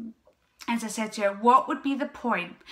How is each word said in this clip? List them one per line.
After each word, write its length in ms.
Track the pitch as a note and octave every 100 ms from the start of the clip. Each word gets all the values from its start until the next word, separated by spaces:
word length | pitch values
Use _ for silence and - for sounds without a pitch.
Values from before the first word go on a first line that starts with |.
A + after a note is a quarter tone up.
| A3+ - _ _ _ _ -
as 160 | A#3
I 40 | A3+
said 260 | G3 G#3+
to 80 | G#3+
her, 120 | G3+
what 360 | G3+ A#3 B3+ -
would 140 | D4+
be 120 | C#4
the 120 | C4+ C#4
point 500 | - A#3+ G3 F3 - -